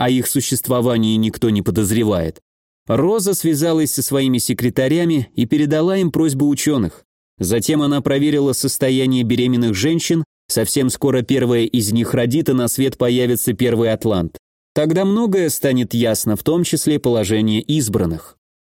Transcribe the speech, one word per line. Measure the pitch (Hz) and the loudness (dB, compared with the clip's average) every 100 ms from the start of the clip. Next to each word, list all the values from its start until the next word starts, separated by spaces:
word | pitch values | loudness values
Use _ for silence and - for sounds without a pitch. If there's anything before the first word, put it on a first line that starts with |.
о | 127 | 0
их | 127 120 | 0 0
существовании | - - 123 - 123 120 117 110 110 | -2 -2 -4 -2 0 0 2 2 2
никто | 110 - 117 | 0 0 0
не | 104 | 0
подозревает. | 95 95 104 113 113 95 82 - - _ _ _ - | 0 0 0 2 2 0 -2 -6 -16 _ _ _ -4
Роза | 113 156 226 190 | 0 0 0 -2
связалась | 185 165 151 170 160 151 | -2 0 0 0 0 0
со | - | -2
своими | 123 139 135 127 | -2 0 0 0
секретарями | - 123 123 117 131 160 170 156 113 - | -2 -2 -2 0 0 2 2 0 -2 -2
и | 117 | 0
передала | 151 147 156 165 190 | 0 0 0 0 0
им | 180 | 0
просьбу | 147 160 135 147 | 0 0 0 0
ученых. | 139 - 143 92 - _ _ _ - | 0 0 0 -2 -4 _ _ _ -8
Затем | 90 113 - 156 | -2 0 0 0
она | 147 143 | 0 0
проверила | 139 139 147 147 139 | 0 0 2 2 0
состояние | 127 139 - 135 131 131 127 | 0 -2 -2 0 0 0 0
беременных | 117 120 123 123 120 95 | 0 0 0 2 0 0
женщин, | 123 165 - 165 156 _ - | 0 0 0 -2 -2 _ -6
совсем | - 113 - 131 | -2 0 0 0
скоро | - 139 127 | 0 0 0
первая | 120 135 123 120 113 | 0 0 2 2 0
из | 123 104 | 0 0
них | 110 117 | 0 0
родит, | - 120 127 320 | 0 0 0 0
и | |
на | 131 120 | 0 0
свет | - 135 - | 0 -2 0
появится | 123 123 123 120 - | 0 2 2 0 -2
первый | 107 123 113 113 | 0 0 2 0
атлант. | 110 113 98 85 - _ _ _ | 0 0 0 -2 -6 _ _ _
Тогда | - 151 170 | -2 0 0
многое | 196 202 233 190 170 | 0 0 0 0 0
станет | - 143 127 120 | 0 0 0 0
ясно, | 117 117 107 - 104 | 0 0 0 -2 -2
в | |
том | - 165 | 0 0
числе | 175 160 - 147 | 0 -2 0 0
положение | 131 120 98 107 110 107 | 0 0 0 0 0 0
избранных. | - 151 113 104 90 80 - - _ _ | 0 -2 0 -2 -2 -4 -10 -20 _ _